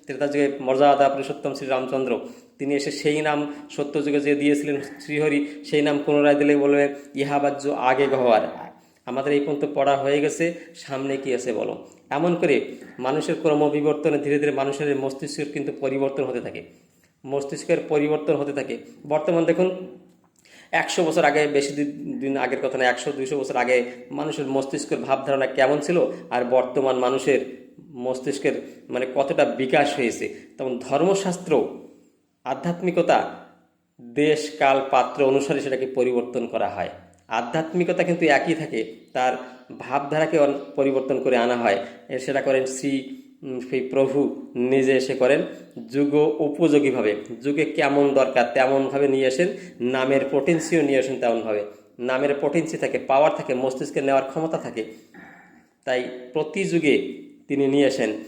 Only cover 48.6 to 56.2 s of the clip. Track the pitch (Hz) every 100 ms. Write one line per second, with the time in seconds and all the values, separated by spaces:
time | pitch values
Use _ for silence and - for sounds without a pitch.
48.6 | 131 139 131 139 139 135 131 - 180 -
49.6 | - - 123 131 131 135 - 143 175 165
50.6 | - 165 139 135 131 123 120 117 110 104
51.6 | - - _ - 123 131 143 139 147 165
52.6 | 160 156 135 123 - 135 156 160 147 127
53.6 | 131 - 143 160 135 135 131 156 160 156
54.6 | 131 113 107 - - - - - - -
55.6 | _ _ - 127 123 -